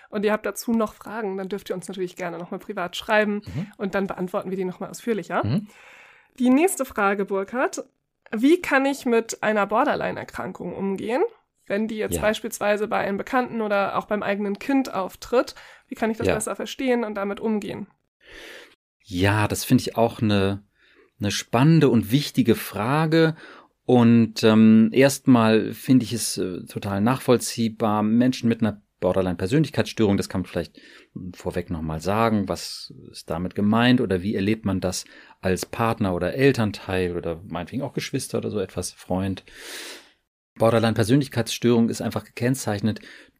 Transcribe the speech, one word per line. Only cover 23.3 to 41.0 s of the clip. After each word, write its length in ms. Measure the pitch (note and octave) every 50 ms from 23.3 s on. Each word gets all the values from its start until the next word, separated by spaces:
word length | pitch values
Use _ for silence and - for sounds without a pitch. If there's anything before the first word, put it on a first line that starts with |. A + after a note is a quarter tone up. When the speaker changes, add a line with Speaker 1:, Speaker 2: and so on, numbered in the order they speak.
| D#3+ - - - - - - _ _ _ _
Speaker 2:
Und, 580 | - B2+ B2 A#2 A#2 A#2 A#2 A2+ A2 A2 -
ähm, 480 | - A2 A2 A2 A2 A2 A2 A2 A2+ G#2+
erstmal 800 | - A#2+ C3+ C#3 C3+ - - C#3 B2+ A#2 A2 A2 A2 A2 G#2 G#2+ A2
finde 300 | - - - C3 B2+ A2+
ich 80 | G#2
es, 260 | B2 G#2+ - - - G2+
äh, 260 | F#2 F#2 F2 E2+ -
total 340 | - - A2+ - G#2 G2 G2
nachvollziehbar, 1000 | G#2 A#2+ C3 B2+ - - B2 A2+ - - - - A#2 A2 A2 - A#2 G#2+ G#2 G#2+
Menschen 460 | G#2+ G#2+ A2 A#2+ B2 B2+ B2 - - A#2
mit 120 | A#2 -
einer 220 | - G#2+ G#2 - _ _ _ -
Borderline-Persönlichkeitsstörung, 1160 | - F#2 F#2 F#2+ F#2 F2+ F2 - F#2+ F#2+ B2 D#3 D#3 - - - G#2+ - - - A2 G2 G2
das 120 | G2 - -
kann 120 | - F#2
man 80 | F2+ -
vielleicht 320 | - F2+ D#2+ - _ - - - - - - _ - - F#2 F2+ F2+
vorweg 360 | - - F2+ E2 F2+ F2 -
nochmal 300 | F2+ D#2+ D#2 D#2 D#2 D#2+
sagen, 480 | D#2+ F2+ G2+ A2 A#2 A#2 A2 G#2 G2 -
was 440 | E2+ - - - - - - - - - - -
ist 180 | - - - -
damit 240 | D#2+ E2 F2+ - -
gemeint 460 | - G#2 G#2 A2 A#2 A#2+ B2 B2+ B2
oder 220 | A#2+ F#2+ F#2+ F2+
wie 120 | F2 G2+ -
erlebt 300 | F#2+ G2 G#2 A2 A2 -
man 160 | G2+ F#2 F#2
das 240 | F#2 F2+ F#2 - - - - - - - - _
als 260 | - F#2+ F#2 F2 -
Partner 480 | - - - A#2 A2+ A2+ - A2 F#2+ F2+
oder 200 | E2+ F2 F2 -
Elternteil 840 | C3+ C3+ C#3 C3 A#2+ A2+ G#2 G2+ - - - F#2+ F#2 F#2 F2+ F2
oder 240 | E2+ - E2+ E2 D#2+ G2
meinetwegen 360 | - D#2+ E2+ F2 - - B2+
auch 100 | C#3 C3
Geschwister 460 | - D#3+ - - - C3+ - - - A#2
oder 120 | - A2+
so 80 | G2 G#2+
etwas, 340 | F#2+ - - F#2+ F2 -
Freund. 520 | - - - - F2+ F#2 F#2+ G2 F#2+ - - - - - - - - - - - - - - _ _ _ _ _ _ _ _ _ _ -
Borderline-Persönlichkeitsstörung 1300 | A2 A2+ A2 A2+ A2 A2+ G#2+ A2+